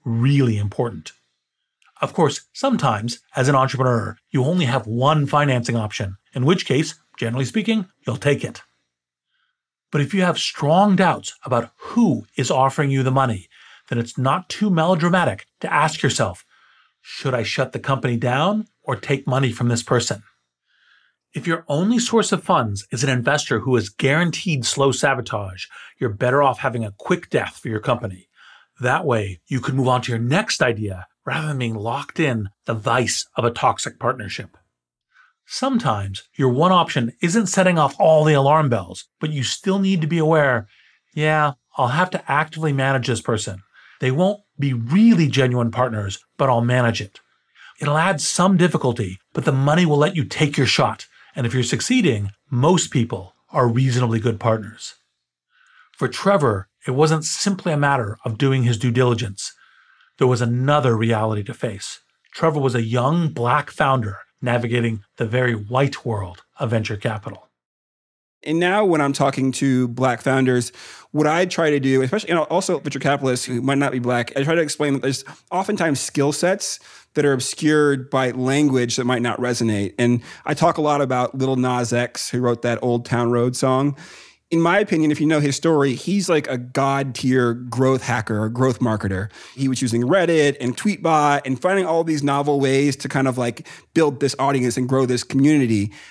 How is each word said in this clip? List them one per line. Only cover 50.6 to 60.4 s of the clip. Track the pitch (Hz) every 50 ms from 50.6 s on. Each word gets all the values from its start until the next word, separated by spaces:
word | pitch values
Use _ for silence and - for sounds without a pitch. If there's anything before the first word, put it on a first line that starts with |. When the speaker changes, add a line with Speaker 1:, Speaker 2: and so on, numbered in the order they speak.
| 135
Speaker 1:
shot. | 113 - - 139 107 82 - - _ _ _ - _ _
And | - 123
if | 117 104
you're | 127 120
succeeding, | - - 113 - - 247 254 220 165 120 107 101 101 - _ _ _
most | - 120 123 156 185 180 - -
people | - 139 113 110 - 98 92 - _ _ _ _
are | - 156 127 120
reasonably | 117 123 131 131 120 123 127 117 113 113
good | 107 123 107 101
partners. | - 117 113 110 104 98 - - - - - _ _ _ _ _ _ _ _ _ _ _ _ _ _ _ _ _ - _ _
For | _ 143 123
Trevor, | 123 - - 190 202 190 147 127 107 95 98 - _ _ _
it | - 127
wasn't | 131 156 156 160 160 151
simply | - - - - 202 196 185 - 180 156
a |
matter | 147 143 143 143 131 117 104 - - -
of | 123 113 104
doing | 139 135 135 135 123
his | 120 120 104
due | - 123
diligence. | 117 123 131 123 120 113 123 104 98 - - - - _ _ _ _ _ _ _ _ _ _ _ _ _
There | 139
was | 127 127 113